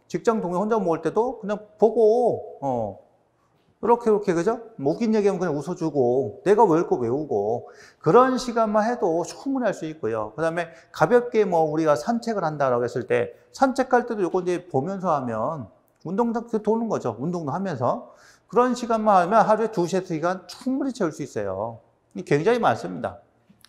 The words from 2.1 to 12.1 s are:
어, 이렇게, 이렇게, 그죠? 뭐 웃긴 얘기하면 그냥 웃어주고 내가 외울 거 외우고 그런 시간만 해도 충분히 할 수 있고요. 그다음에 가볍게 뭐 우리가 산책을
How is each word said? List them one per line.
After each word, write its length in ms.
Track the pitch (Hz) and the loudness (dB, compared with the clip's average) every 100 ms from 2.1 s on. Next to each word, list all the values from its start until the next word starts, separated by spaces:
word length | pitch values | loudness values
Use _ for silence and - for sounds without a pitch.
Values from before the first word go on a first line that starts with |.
| 233 233 131 - - | 4 2 -2 -8 -8
어, 380 | 139 120 107 95 _ _ _ _ _ _ _ _ | -4 -4 -4 -8 _ _ _ _ _ _ _ _
이렇게, 280 | 214 240 226 | 0 2 2
이렇게, 240 | 208 202 | 0 0
그죠? 260 | 170 175 233 - - | 0 0 -4 -8 -4
뭐 160 | 139 | -2
웃긴 220 | 170 226 | 0 0
얘기하면 240 | 220 202 180 | 2 2 0
그냥 180 | 180 147 | -2 -4
웃어주고 840 | 147 175 160 143 120 127 135 - | -6 -4 -2 2 2 2 -2 -2
내가 200 | 170 208 | 2 4
외울 220 | 220 160 180 | 6 4 2
거 100 | 160 | 0
외우고 760 | 113 135 147 107 104 120 - - - _ | 0 -2 -2 -2 -2 -4 -8 -20 -20 _
그런 360 | 151 220 262 254 | 4 6 6 2
시간만 540 | 240 233 220 214 214 | -2 -2 0 2 0
해도 320 | 240 190 165 | 0 0 -2
충분히 420 | 165 - 277 269 | -4 -8 -6 -2
할 80 | 226 | -2
수 140 | - 160 | -4 -8
있고요. 460 | 156 110 113 107 - | -6 -4 -4 -6 -4
그다음에 320 | 165 165 165 - _ | -4 -2 -6 -10 _
가볍게 540 | - 160 240 240 220 196 | 0 4 4 4 0 2
뭐 160 | 170 | 2
우리가 340 | 160 156 160 147 | 2 2 2 2
산책을 480 | - | 2